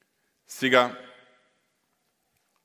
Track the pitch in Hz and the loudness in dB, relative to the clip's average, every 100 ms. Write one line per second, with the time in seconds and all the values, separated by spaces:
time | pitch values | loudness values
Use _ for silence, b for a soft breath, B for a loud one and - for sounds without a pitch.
0 | _ _ _ _ _ - 131 127 123 123 | _ _ _ _ _ -6 2 2 2 -4
1 | - - - _ _ _ _ _ _ _ | -20 -20 -20 _ _ _ _ _ _ _
2 | _ _ _ _ _ _ | _ _ _ _ _ _